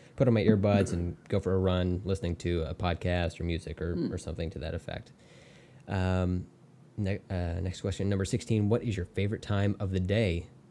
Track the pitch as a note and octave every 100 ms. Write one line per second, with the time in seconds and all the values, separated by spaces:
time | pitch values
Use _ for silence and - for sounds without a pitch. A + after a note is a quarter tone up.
0 | - - C3 A2+ G#2+ G#2+ G#2 G2+ F#2+ E2+
1 | F2 D#2 - G2+ F#2 F#2+ F#2 F#2 F2+ F2+
2 | G2 F#2+ F2 E2+ F2 F2 D#2 - F#2 E2
3 | F2+ F2 E2+ - F2 E2 - E2 E2+ F2+
4 | - - - F2+ E2 - D#2+ E2+ - -
5 | - - - - - - - - - G2
6 | F#2 F#2 F2+ F2+ - - - - - -
7 | G2 G2+ - F#2+ F2 F2 F#2 F#2 G#2 F#2
8 | G2 G2 G2 A2+ - A2 G2+ A#2+ A#2+ F#2+
9 | F2 - G2+ G#2 - G2+ G2+ G2+ G2+ F#2
10 | F#2 G2+ G#2+ E2+ - - -